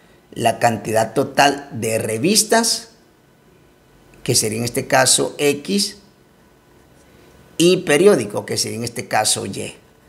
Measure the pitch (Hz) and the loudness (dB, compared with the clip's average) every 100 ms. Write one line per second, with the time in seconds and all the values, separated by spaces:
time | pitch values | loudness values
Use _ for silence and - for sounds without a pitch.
0 | _ _ _ - 117 113 120 113 - 110 | _ _ _ -4 -2 2 0 0 -2 -2
1 | 117 - 131 - 143 139 - 113 110 110 | 0 -2 0 2 2 0 -8 -8 -4 -2
2 | 107 110 151 214 214 226 233 - - _ | -2 -2 0 0 2 2 2 -2 -8 _
3 | _ _ _ _ _ _ _ _ _ _ | _ _ _ _ _ _ _ _ _ _
4 | _ - - 117 113 107 120 131 123 135 | _ -10 -2 -2 -2 -4 -4 -4 2 2
5 | 127 - 143 - 147 143 - 202 202 - | 4 2 -2 0 0 0 -2 -2 -2 -8
6 | _ _ _ _ _ _ _ _ _ _ | _ _ _ _ _ _ _ _ _ _
7 | _ - - - - - 170 185 - 147 | _ -20 -20 -20 -10 2 4 4 2 4
8 | 202 180 107 117 104 120 113 107 117 - | 6 4 2 -6 -6 -4 -4 -6 -8 -8
9 | 101 110 107 110 104 98 101 - _ _ | -4 -2 0 -2 -4 -8 -12 -14 _ _